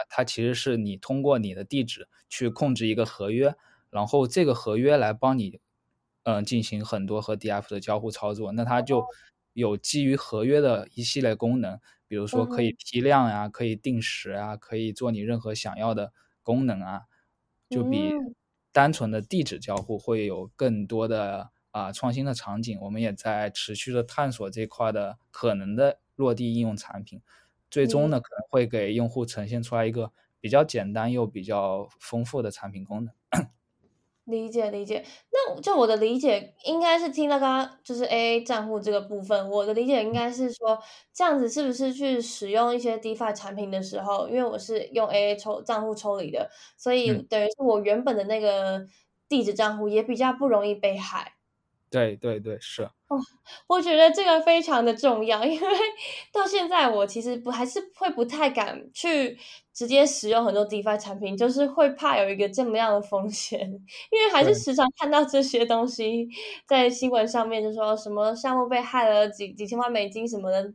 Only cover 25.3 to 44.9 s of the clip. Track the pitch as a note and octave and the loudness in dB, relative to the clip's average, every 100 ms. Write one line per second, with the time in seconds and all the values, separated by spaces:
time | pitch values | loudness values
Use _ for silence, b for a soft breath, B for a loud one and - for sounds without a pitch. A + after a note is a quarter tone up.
25.3 | - A#2 G2+ F#2+ G#2+ C#3 - _ - C3+ | -4 -2 -2 -2 2 2 2 _ -2 0
26.3 | A#2+ B2 A2+ A#2 G#2 - G2+ G#2 G2 _ | 0 0 0 -2 -4 -10 -14 -14 -18 _
27.3 | b b b _ D3 C3+ C#3+ D3+ C#3 - | b b b _ 0 2 4 4 2 -2
28.3 | - G#2+ C3 A#2+ A#2 G2+ A2+ A#2 B2 A#2 | -12 -2 0 2 0 0 0 0 -2 -4
29.3 | - G#2 A#2+ A#2 A#2 A2+ A#2 A2 _ _ | -6 -6 -6 -2 0 0 -2 -6 _ _
30.3 | _ G#2+ C3 D#3 A#2+ G2 G#2+ A2+ B2 A2 | _ 2 4 4 0 -4 -2 0 0 -2
31.3 | G#2 F#2+ G2+ G2 F#2+ G2+ _ - A#2 A#2 | -4 -4 -2 0 -2 -6 _ -8 -6 -4
32.3 | C#3 A2 - G2+ F#2+ G2 G#2 A#2 - - | -4 -4 -6 -12 -12 -10 -8 -10 -12 -4
33.3 | - C3+ _ _ _ _ _ _ _ - | -4 -4 _ _ _ _ _ _ _ -6
34.3 | A3+ A3+ A#3 G#3+ G3+ G3+ G#3+ B B B | -6 -4 -2 -2 -4 -6 -8 B B B
35.3 | C5 C5+ - F#4 F#4 A#3 A3 A3 B3 C#4 | 0 0 -2 2 4 6 6 2 2 2
36.3 | G3+ - _ - E4 E4+ E4+ E4+ C#4 D4 | 2 -2 _ -4 2 4 4 2 0 2
37.3 | C#4 C4+ C4 C4 - - A#3+ B3 A#3 A#3 | 2 2 2 -2 -8 -10 -4 0 2 2
38.3 | A#3 A#3 A3+ G#3+ G#3+ G3+ G3+ G3 G#3 F#3+ | 2 0 -4 -2 -4 0 -2 -2 -8 0
39.3 | G#3 G3 G3+ G3+ G#3+ B3+ C4+ G#3+ A#3 A#3+ | 0 0 0 0 0 2 2 0 -2 -2
40.3 | B3 B3+ A#3 A3+ A3 B B B - F4+ | -2 -4 -2 0 0 B B B 0 2
41.3 | C#4+ A#3 A#3+ C#4+ B3 C4 C4 C#4 B3+ A#3 | 2 0 0 -2 0 -2 0 0 0 -2
42.3 | - G3+ G#3+ A#3+ A#3+ A#3+ A3 A3 A3 A3+ | -8 -2 2 2 0 -2 -4 -4 -4 -4
43.3 | G#3 G3 G3 G3 F#3+ F#3+ G3 G3 G3 - | -4 -8 -8 -6 -6 -6 -6 -2 -2 -2
44.3 | B3 B3 G#3+ F#3+ A3 - | -2 -2 -4 -4 -4 -2